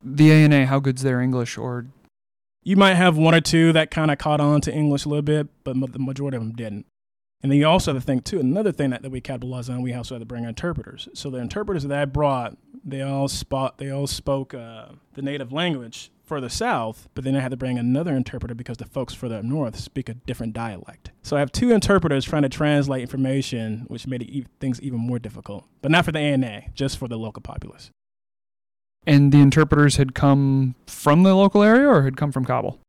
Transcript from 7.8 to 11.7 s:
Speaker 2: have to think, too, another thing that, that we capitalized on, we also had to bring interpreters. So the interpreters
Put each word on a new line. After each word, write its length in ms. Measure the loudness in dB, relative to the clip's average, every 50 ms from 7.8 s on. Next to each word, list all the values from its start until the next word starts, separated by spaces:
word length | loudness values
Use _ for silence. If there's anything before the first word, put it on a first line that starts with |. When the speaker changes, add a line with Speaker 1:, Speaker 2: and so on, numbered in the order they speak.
| 2 0
Speaker 2:
have 120 | -2 -4 -2
to 20 |
think, 180 | -2 -4 -4 -4
too, 160 | -4 -4 -2
another 320 | 0 0 0 0 0 -2
thing 200 | -2 -2 -4 -4
that, 100 | -4 -6
that 80 | -10 -12
we 100 | -12 -12
capitalized 520 | -10 -8 -8 -8 -8 -10 -10 -10 -8 -8
on, 100 | -8 -6
we 120 | -6 -6 -6
also 200 | -8 -10 -12 -12
had 60 | -14
to 80 | -12
bring 160 | -12 -10 -10 -8
interpreters. 680 | -10 -10 -8 -6 -6 -6 -6 -10 -12 -16 -18 -18 -18 -16
So 160 | -12 -10 -10
the 80 | -8 -8
interpreters 420 | -8 -8 -6 -8 -6 -4